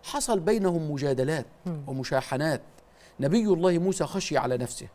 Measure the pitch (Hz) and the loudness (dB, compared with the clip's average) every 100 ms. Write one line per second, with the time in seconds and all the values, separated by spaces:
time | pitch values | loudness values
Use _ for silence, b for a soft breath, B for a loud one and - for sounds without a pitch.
0 | - 285 262 214 165 226 190 170 156 143 | -6 -6 0 0 2 2 2 0 -2 -2
1 | 143 131 131 156 117 - 185 160 139 131 | 0 0 0 -2 -6 -10 -8 -8 -6 -6
2 | 127 135 - 135 156 131 - - _ B | -2 -2 0 -2 0 -2 -6 -20 _ B
3 | B B 139 202 214 175 180 170 185 185 | B B 2 2 4 4 4 4 2 0
4 | 151 196 - 143 127 127 123 - 117 | -2 -2 0 0 0 -2 -4 -8 -14